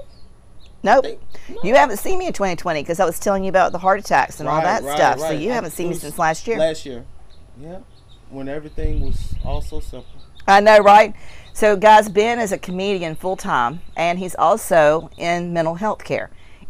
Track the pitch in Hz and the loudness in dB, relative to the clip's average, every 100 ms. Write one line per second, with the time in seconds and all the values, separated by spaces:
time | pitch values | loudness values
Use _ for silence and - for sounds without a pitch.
0 | 554 - - - - - - - 196 262 | -14 -18 -20 -20 -20 -20 -20 -4 2 2
1 | - - - - - 427 196 539 - - | 2 -6 -8 -8 -6 -4 2 4 2 0
2 | - 370 359 - 196 165 180 156 151 170 | 0 2 0 -2 -4 -4 -4 -4 -4 -2
3 | 175 - 208 196 190 190 170 170 185 196 | -2 -2 -2 -2 0 2 0 0 0 0
4 | - 151 127 - 151 156 175 220 139 151 | 0 0 0 -4 -4 -2 0 -2 -2 0
5 | 135 131 160 147 190 240 165 - 175 160 | 0 0 -4 -4 -4 -4 -6 -6 -6 -6
6 | 151 165 160 160 233 214 160 156 143 120 | -8 -4 -2 -2 -4 -2 -2 -2 -10 -14
7 | 123 - - - - 120 156 185 - - | -14 -18 -18 -20 -20 -20 -16 -16 -18 -20
8 | - - - 135 135 151 151 - 156 139 | -20 -20 -18 -12 -10 -10 -8 -4 -2 0
9 | - - - - 139 143 - - - 127 | 0 0 -2 -4 -4 -4 -2 -4 -6 -10
10 | - - - - - 202 208 214 202 208 | -16 -16 -18 -6 4 6 8 8 10 8
11 | 220 - - - - - 214 196 214 214 | 6 0 -14 -16 -10 0 2 6 8 8
12 | 214 190 226 240 202 185 - 180 196 190 | 6 0 0 0 -2 -6 -6 -6 -4 -4
13 | 165 160 185 190 196 139 120 170 - - | -4 -6 -6 -6 -2 0 0 -4 -10 -4
14 | 170 180 180 - 160 220 - 170 151 160 | -2 -2 -6 0 0 0 2 4 4 2
15 | 160 - 170 175 175 170 160 170 214 - | -4 -8 -4 -4 -2 -2 -2 -2 -6 -6
16 | - 120 101 - - - | -6 -6 -6 -14 -20 -18